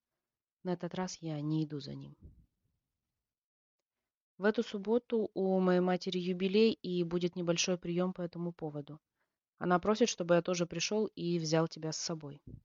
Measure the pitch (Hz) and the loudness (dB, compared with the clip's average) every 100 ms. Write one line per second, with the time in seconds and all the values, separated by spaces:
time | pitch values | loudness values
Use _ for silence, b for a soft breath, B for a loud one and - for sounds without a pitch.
0 | _ _ _ _ _ _ 180 175 170 180 | _ _ _ _ _ _ -6 -6 -6 -6
1 | 185 - 160 151 151 156 156 151 139 139 | -6 -6 -6 -4 -2 0 -2 -6 -10 -12
2 | 139 143 - - _ _ _ _ _ _ | -14 -18 -20 -20 _ _ _ _ _ _
3 | _ _ _ _ _ _ _ _ _ _ | _ _ _ _ _ _ _ _ _ _
4 | _ _ _ - 196 220 220 208 196 233 | _ _ _ -2 0 0 -2 -4 0 0
5 | - 233 208 - 190 190 185 180 180 180 | 2 -2 -2 0 2 4 4 4 4 0
6 | - 180 175 180 190 202 226 - 180 180 | 0 -2 -2 0 2 6 4 4 -2 -2
7 | 170 175 175 180 175 170 - 180 175 175 | 0 0 -2 0 0 0 0 -2 -2 0
8 | 180 185 175 170 170 165 156 147 143 151 | 0 -2 -6 -6 -8 -6 -8 -8 -10 -16
9 | _ _ _ _ _ _ 170 180 196 214 | _ _ _ _ _ _ 2 4 4 4
10 | 233 - 175 175 170 175 170 170 - 208 | 2 2 4 4 4 0 -2 -2 -2 0
11 | 214 - 170 175 160 160 165 - 160 - | -2 -2 -2 -2 2 2 2 -2 -8 -6
12 | - 160 147 143 - - | -6 -8 -10 -16 -16 -18